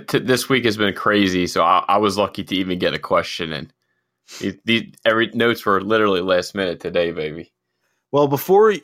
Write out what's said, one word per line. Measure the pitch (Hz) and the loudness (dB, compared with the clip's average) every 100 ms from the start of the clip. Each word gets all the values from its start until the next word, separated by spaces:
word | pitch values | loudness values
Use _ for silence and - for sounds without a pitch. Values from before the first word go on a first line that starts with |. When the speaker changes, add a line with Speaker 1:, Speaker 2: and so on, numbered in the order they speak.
| - | -2
Speaker 1:
t-, | 131 | -2
this | 104 123 - | 0 0 2
week | 131 117 | 0 2
has | 107 | 0
been | 101 92 | -2 0
crazy, | 107 104 98 90 87 | 0 2 4 2 0
so | - | 2
I, | 82 92 - | 4 2 2
I | 101 | 2
was | 107 95 | 2 0
lucky | 98 - 87 | -2 -4 -6
to | 92 | -4
even | 92 90 | -2 -2
get | 87 73 | -2 -2
a | |
question | - 90 - - 82 | 0 0 0 -8 -8
in. | 76 - _ _ _ _ _ _ - | -8 -12 _ _ _ _ _ _ -8
The, | 101 - 113 | -8 -6 -2
the, | 113 - - 117 | -2 -2 -10 -4
every | 110 110 117 | -2 -2 0
notes | 117 113 107 | 0 0 0
were | 95 | 0
literally | 98 110 104 92 | 2 2 2 0
last | 92 90 87 101 | 2 0 0 -4
minute | 92 82 | -4 -4
today, | 87 87 85 | -4 -2 -2
baby. | 82 78 82 - _ _ _ _ _ _ | -2 -8 -8 -16 _ _ _ _ _ _
Speaker 2:
Well, | 139 143 | 0 0
before, | 139 - 196 220 185 | 0 2 4 4 2